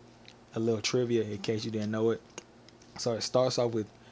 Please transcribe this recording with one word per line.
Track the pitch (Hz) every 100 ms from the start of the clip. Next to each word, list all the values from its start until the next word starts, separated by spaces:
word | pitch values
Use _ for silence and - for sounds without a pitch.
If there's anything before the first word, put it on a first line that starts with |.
| - - - - - 113
A |
little | 113 110
trivia | - 127 120 117
in | 107 104
case | 107 110 113
you |
didn't | 110 104
know | 110 113
it. | 110 - - - - - - - -
So | 123
it | 110
starts | - 127 127 123
off | 120
with | 113 104 - -